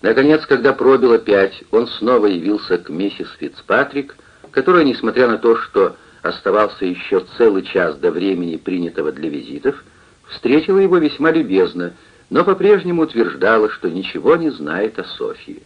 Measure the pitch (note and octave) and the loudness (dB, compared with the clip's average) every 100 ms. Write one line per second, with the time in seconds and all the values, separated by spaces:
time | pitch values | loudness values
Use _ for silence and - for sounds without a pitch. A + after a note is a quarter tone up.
0 | G2 A#2+ C#3+ D#3 - C3 B2 C3 B2+ C3 | 2 2 4 2 2 0 2 2 2 4
1 | B2 A#2 - G2+ G2 - - A2 B2 - | 4 2 2 2 2 -2 -2 -2 -2 -4
2 | A2 B2 G#2 F2+ E2+ G#2 - F2 - D#2 | 0 2 2 0 -2 -4 -2 -6 -4 -6
3 | G2 - - - - - - G#2 C#3 C#3+ | -6 -8 -16 -12 -14 -14 -2 0 0 -4
4 | C#3 - _ _ - - C3+ F3+ D3 A#2 | -10 -16 _ _ -6 -2 2 4 2 0
5 | A2+ A#2 B2 A2+ A#2 A2+ - G#2 F#2+ - | -2 2 2 2 2 2 0 0 0 -2
6 | - - E2 F2 G2+ G2+ G#2+ - F#2 F2+ | -20 -10 -8 -6 -2 0 0 -2 -6 -6
7 | - F#2+ - - A#2 G2 F#2 G2 E2+ C#2+ | -2 -4 -4 2 2 2 -2 -2 -2 -2
8 | F2 E2 F#2+ F2+ F2 D#2+ - F#2 E2 E2 | -4 -2 -2 -2 -4 -6 -6 -6 -6 -4
9 | D2+ C#2 D#2 D2 - C#2 - - - _ | -6 -6 -8 -8 -12 -6 -6 -6 -16 _
10 | _ _ _ - A#2+ D3 D#3 G3 G3 F3+ | _ _ _ -8 2 2 2 2 4 2
11 | D3+ - D#3 D#3+ B2+ F#2+ F2 F2+ F2 - | 0 0 0 0 0 0 0 -2 -10 -12
12 | _ _ _ - F3 F#3 F#3 G3+ F3 E3+ | _ _ _ 0 0 2 4 2 2 -2
13 | D#3+ A#2 A2+ - G2 A2+ G#2+ - F#2 E2+ | -2 0 -2 0 2 2 0 -2 -6 -6
14 | F#2+ E2 F#2 E3+ D#3+ G2+ D2 F2 A2 - | -8 -4 2 2 0 -6 -8 -4 -6 -6
15 | - - A#1+ - - - | -14 -10 -10 -10 -16 -20